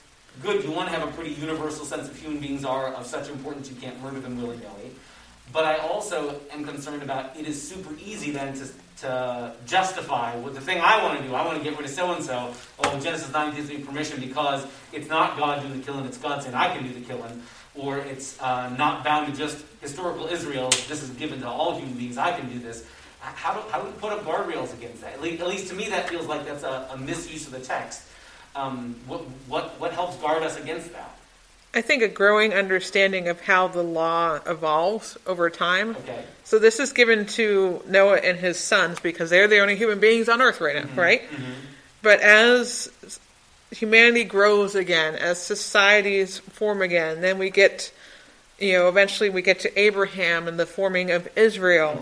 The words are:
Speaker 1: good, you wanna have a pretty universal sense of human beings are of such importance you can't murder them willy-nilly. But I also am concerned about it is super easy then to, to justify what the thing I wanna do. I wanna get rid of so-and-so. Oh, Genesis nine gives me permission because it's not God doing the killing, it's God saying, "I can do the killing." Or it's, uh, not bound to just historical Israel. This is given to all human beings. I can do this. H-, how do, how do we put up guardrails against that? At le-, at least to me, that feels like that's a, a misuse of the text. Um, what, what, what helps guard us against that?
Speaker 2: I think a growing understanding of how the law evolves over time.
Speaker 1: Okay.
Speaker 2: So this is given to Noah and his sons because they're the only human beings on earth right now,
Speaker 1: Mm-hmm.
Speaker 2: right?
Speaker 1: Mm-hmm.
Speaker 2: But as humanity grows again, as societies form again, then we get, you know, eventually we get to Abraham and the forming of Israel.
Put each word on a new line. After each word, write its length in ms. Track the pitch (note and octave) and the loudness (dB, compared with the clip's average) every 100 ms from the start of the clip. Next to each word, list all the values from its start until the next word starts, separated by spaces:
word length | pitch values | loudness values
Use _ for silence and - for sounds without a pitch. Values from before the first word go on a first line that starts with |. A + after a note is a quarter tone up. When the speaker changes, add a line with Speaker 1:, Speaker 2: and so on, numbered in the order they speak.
| _ _ _ B2+ | _ _ _ -8
Speaker 1:
good, 220 | F#3+ G3+ | -2 -2
you 60 | D3+ | -2
wanna 180 | E3 F3+ | -4 -4
have 160 | E3 D3+ | -4 -6
a 60 | |
pretty 200 | D3 D#3 | -8 -10
universal 520 | C#3+ D#3 D#3+ D3+ D3+ | -8 -6 -4 -6 -8
sense 240 | D3 B2+ C#3 | -8 -8 -10
of 80 | - | -12
human 220 | D#3 D3 | -10 -8
beings 240 | C#3 C#3 | -6 -6
are 240 | C#3 C3 C3 | -4 -4 -4
of 120 | B2+ B2 | -6 -8
such 220 | D#3 C#3+ | -10 -8
importance 400 | D3 C#3 C#3 B2+ | -10 -10 -12 -12
you 80 | A#2+ | -14
can't 240 | B2+ B2 | -14 -12
murder 180 | C3+ C3+ | -12 -10
them 200 | B2 B2 | -10 -8
willy-nilly. 500 | A#2+ A#2 G#2 G2 - - - - - - B2+ | -8 -10 -14 -16 -16 -18 -20 -20 -20 -20 -8
But 120 | D#3+ | -2
I 120 | D#3 D#3 | 0 0
also 600 | D#3 - - E3+ D3 C#3+ - | -2 -4 -4 -4 -4 -8 -12
am 140 | D3+ | -12
concerned 380 | C#3+ C#3 D3 D3 | -10 -10 -10 -10
about 340 | C#3 C3+ C3 D#3+ | -6 -6 -8 -10
it 100 | D3+ | -10
is 140 | C#3+ | -10
super 340 | - F#3 D3+ D3+ | -12 -14 -14 -14
easy 280 | G3+ G#3+ D3+ | -12 -10 -8
then 240 | C#3 C#3 | -6 -8
to, 140 | C3+ C3 - - - | -10 -12 -16 -20 -12
to 520 | C3+ B2+ B2+ B2 A#2+ - B2 | -6 -4 -4 -6 -10 -12 -2
justify 680 | F#3 - - D3 - - A#2+ | 0 0 -2 -4 -2 -2 -6
what 180 | C#3 | -8
the 60 | C3+ | -8
thing 180 | C3+ F3+ | -6 2
I 220 | F3 G#3+ | 4 4
wanna 180 | - C#3+ C3 | 2 -2 -4
do. 80 | |
I 100 | C3+ | -4
wanna 160 | E3 D3+ | -2 -4
get 140 | D3+ C#3+ | -6 -8
rid 80 | C#3 | -8
of 80 | |
so-and-so. 600 | - F3+ E3 B2+ B2 B2 A#2+ - - | -4 -2 -2 -4 -6 -6 -10 -18 -4
Oh, 160 | D3 C#3+ | -2 -2
Genesis 300 | D#3 D#3+ C#3+ | -4 -6 -4
nine 200 | D3+ D3+ | -4 -4
gives 140 | D3 C#3+ | -6 -10
me 100 | D3 | -10
permission 380 | C#3 C#3 D3+ C3+ | -10 -8 -8 -8
because 480 | B2+ D3 C#3+ C3+ C3+ - - | -6 -4 -2 -2 -6 -14 -14
it's 140 | D3+ - | -12 -2
not 260 | D#3+ D3+ D3 | 0 0 0
God 240 | D3 C#3+ | -2 -2
doing 180 | C3+ C3 | -6 -10
the 60 | |
killing, 220 | C#3+ C#3 B2+ | -8 -8 -8
it's 100 | - | -8
God 240 | D#3 C#3 | -6 -6
saying, 120 | C3 | -6
"I 200 | B2+ D3 | -2 -2
can 120 | C3+ B2+ | -2 -8
do 60 | |
the 80 | B2 | -10
killing." 380 | B2 B2 A#2 A#2+ - - - | -12 -12 -12 -14 -18 -20 -18
Or 240 | C#3+ C#3 C#3 | -10 -6 -6
it's, 420 | C#3 C3+ - - | -6 -10 -14 -8
uh, 320 | C3 B2+ B2+ B2 | -4 -4 -4 -2
not 280 | D3+ D3+ | -2 -2
bound 280 | D3+ D3+ D3 | 0 0 -2
to 60 | C3 | -4
just 260 | D3+ - - - | -6 -8 -16 -16
historical 460 | C#3+ D#3+ F3+ D#3+ D#3+ | -14 -8 -6 -6 -6
Israel. 420 | E3+ D3 C3+ B2+ B2+ - | -6 -6 -4 0 -2 -2
This 120 | D3 | -8
is 100 | C3 | -10
given 300 | B2 D3+ C3 | -10 -10 -8
to 60 | B2 | -6
all 300 | A#2+ E3 - | -4 -4 -4
human 160 | C3+ B2 | -8 -8
beings. 220 | B2 B2 | -8 -4
I 140 | - - | -2 -2
can 120 | B2+ | -6
do 60 | A#2+ | -10
this. 220 | A#2 A2+ | -12 -14
H-, 60 | - - - - - - | -16 -20 -20 -18 -16 -8
how 180 | - | -6
do, 60 | G3 A3 | -6 -6
how 80 | D#3 | -6
do 60 | G3+ | -6
we 60 | |
put 200 | - G#3+ | -8 -6
up 120 | G#3 | -6
guardrails 480 | D#3 E3+ F#3 D3+ - | -4 -4 -4 -6 -8
against 260 | - A#2 - | -12 -16 -16
that? 100 | - | -16
At 80 | - | -8
le-, 60 | D#3+ | -6
at 120 | E3 F3+ | -4 -4
least 220 | G3 F#3 | -6 -8
to 60 | |
me, 140 | F#3 G#3 | -8 -4
that 180 | F#3 - | -4 -4
feels 180 | E3+ D3+ | -6 -6
like 180 | D3+ | -6
that's 200 | C#3+ C#3+ | -8 -8
a, 240 | C3+ C3 - | -8 -8 -8
a 60 | C3+ | -10
misuse 480 | C3+ E3 - D#3 C3 | -8 -8 -8 -12 -12
of 60 | |
the 80 | B2+ | -12
text. 420 | B2+ C3+ - - - - - - - C#3 | -8 -6 -8 -14 -18 -20 -20 -20 -14 -8
Um, 400 | C#3 B2+ A#2+ A#2 B2+ | -6 -6 -10 -12 -10
what, 140 | - B2+ - - | -10 -10 -16 -8
what, 320 | D#3 - - | -6 -6 -6
what 140 | E3+ | -6
helps 240 | F3 F3 - | -4 -6 -4
guard 260 | D3+ D#3+ | -2 0
us 160 | D#3 D3 | -2 -4
against 340 | D3 E3 - | -8 -8 -10
that? 220 | - - - - _ _ _ _ | -14 -16 -20 -20 _ _ _ _
Speaker 2:
I 80 | A#3 | -2
think 200 | A#3 C#4+ | 0 2
a 60 | A3 | 2
growing 440 | F#3 G3 G#3 G#3+ | 4 4 6 4
understanding 760 | F#3+ G3 F#3+ F#3 G3 G3 F#3+ F3 | 2 2 0 0 2 2 2 -2
of 120 | E3+ | -2
how 260 | - F#3+ F#3 | 2 4 4
the 140 | F3 | 0
law 560 | E3+ E3 E3 E3+ E3+ D3 - | -2 0 0 2 0 0 -4
evolves 720 | E3 D#3 D#3 F3 G#3+ - - | -4 0 2 2 0 -6 -10
over 240 | - F3+ E3+ | -6 0 0
time. 420 | E3+ F3 F#3 G#3+ G#3+ | 0 0 2 0 -6
Speaker 1:
Okay. 260 | C#3+ A#2+ - - | -10 -12 -12 -18
Speaker 2:
So 160 | - A3 | 2 6
this 220 | A3 A3 | 6 6
is 120 | C#4 | 2
given 340 | - A#3 A3 G3+ | 4 4 4 0
to 540 | - A3 G3 F#3+ F3 - | 0 2 4 2 0 2
Noah 300 | F#3+ G3 F#3+ | 6 6 6
and 220 | - F3 | 4 0
his 200 | F3+ E3+ | -2 -2
sons 400 | - G#3 E3+ E3+ | 2 2 2 0
because 320 | F3 E3 E3 | -4 -2 4
they're 160 | F3+ G#3 | 6 8
the 140 | G#3 | 8
only 160 | G3+ G3 | 6 4
human 240 | A3+ G3+ | 0 4
beings 280 | G#3+ A3+ A3+ | 6 6 4
on 120 | A#3 | 4
earth 180 | B3+ - | 4 4
right 140 | D#3 | 0
now, 80 | C#3+ | -2
Speaker 1:
Mm-hmm. 160 | C#3 C#3+ | -2 2
Speaker 2:
right? 240 | F3 A#3+ - | 4 4 2
Speaker 1:
Mm-hmm. 220 | C#3+ B2+ B2+ C3+ - - _ | -10 -10 -12 -16 -20 -20 _
Speaker 2:
But 180 | G#3+ G3+ | 6 8
as 680 | G#3 G#3+ A#3 B3 A#3 - - - - - _ _ _ _ _ | 10 8 8 6 2 -6 -10 -14 -18 -18 _ _ _ _ _
humanity 540 | - G#3+ A3+ A#3 A#3+ | -6 6 8 8 6
grows 500 | G#3 G3 G#3 G#3 G3 | 2 4 6 6 4
again, 400 | G3 F3 E3+ D#3 | 0 2 2 2
as 260 | D#3 E3+ F3 | 0 -2 -2
societies 960 | - G3+ - G#3+ G3 G#3 G3+ G3 F#3 - | -4 -6 0 4 6 6 6 2 0 -4
form 420 | - - G#3+ G3+ | -16 -4 -2 0
again, 400 | F#3 F3 D#3+ D#3+ | 2 2 0 0
then 180 | F#3 F#3+ | 0 0
we 120 | F#3+ | 0
get, 420 | F#3+ G3 - - - - - - - _ - | 6 4 4 -8 -14 -20 -20 -20 -20 _ -4
you 140 | G3 | 2
know, 160 | F#3 F3+ | 4 6
eventually 400 | F#3 G3 - G#3 | 6 4 4 0
we 140 | F#3 | 2
get 180 | F3+ F#3 | 2 2
to 180 | - - | 0 2
Abraham 680 | G#3 G3 F#3+ F#3+ E3+ E3+ E3+ | 4 4 0 0 0 0 0
and 100 | E3+ | -2
the 60 | E3 | -2
forming 440 | - G3 F#3 F3+ | 0 0 2 2
of 180 | E3+ F3 - | 0 0 4
Israel. 600 | A3 F#3+ F#3 F3 D#3 C#3+ | 4 6 4 6 4 0